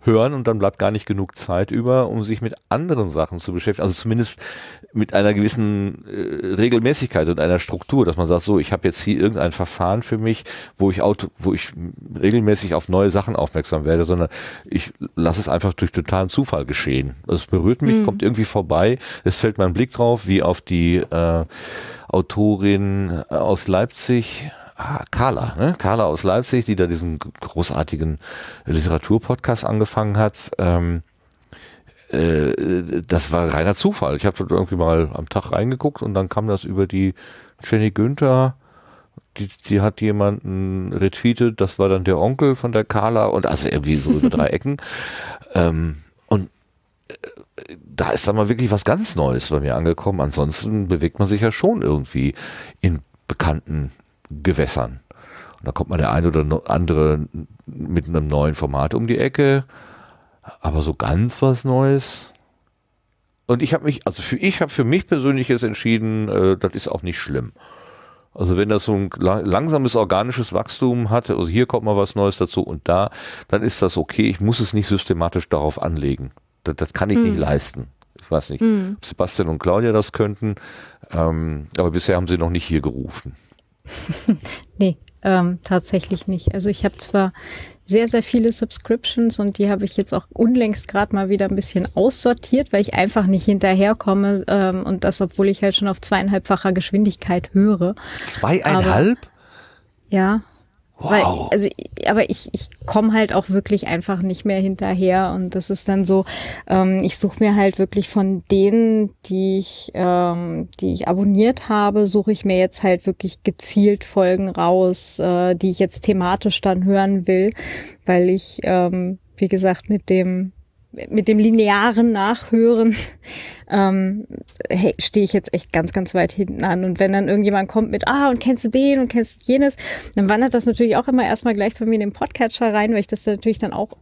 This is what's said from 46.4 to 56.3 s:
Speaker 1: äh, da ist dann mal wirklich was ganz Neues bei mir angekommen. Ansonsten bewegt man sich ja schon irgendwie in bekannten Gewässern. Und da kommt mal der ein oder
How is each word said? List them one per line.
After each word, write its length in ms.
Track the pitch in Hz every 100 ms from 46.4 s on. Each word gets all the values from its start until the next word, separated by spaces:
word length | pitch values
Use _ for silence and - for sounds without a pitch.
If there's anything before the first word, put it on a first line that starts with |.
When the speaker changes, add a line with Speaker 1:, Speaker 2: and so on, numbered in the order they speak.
| 92 _ _ _ _ _ _
Speaker 1:
äh, 80 | - - - - - - 90 - -
da 140 | 87
ist 160 | - 101
dann 80 |
mal 140 | 107 104
wirklich 240 | 110 123
was 120 | 104
ganz 300 | - 151 220
Neues 340 | - 71 62 -
bei 100 | 76
mir 160 | 71 60
angekommen. 440 | 82 82 - 92
Ansonsten 680 | 71 71 73 78 107 107 95
bewegt 320 | 90 80 -
man 80 | 101
sich 120 | 101
ja 120 | 113
schon 280 | - 185 226
irgendwie 520 | - 76 65 67 67 - - - - -
in 180 | 95 80 - _ _
bekannten 640 | - 85 76 - 78 69 - _ _ _ 73
Gewässern. 560 | 76 82 71 - 58 64 _ - - - - -
Und 80 | -
da 20 |
kommt 180 | - -
mal 60 | 87
der 140 | 69
ein 140 | 64
oder 160 | 85